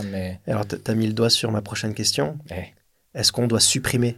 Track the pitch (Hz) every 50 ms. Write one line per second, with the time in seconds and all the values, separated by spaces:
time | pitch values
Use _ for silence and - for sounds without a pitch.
0 | 107 101 98 95 92 92 92 - - - 123 107 104 98 107 - - - 110 113
1 | 113 110 107 113 117 117 - - - 110 107 107 104 101 113 - - 110 104 -
2 | 107 - - - 143 151 156 147 151 - 85 92 95 - - _ _ _ _ _
3 | _ _ - 139 113 - - - 123 117 113 107 - - - 135 - - - 123
4 | 120 120 117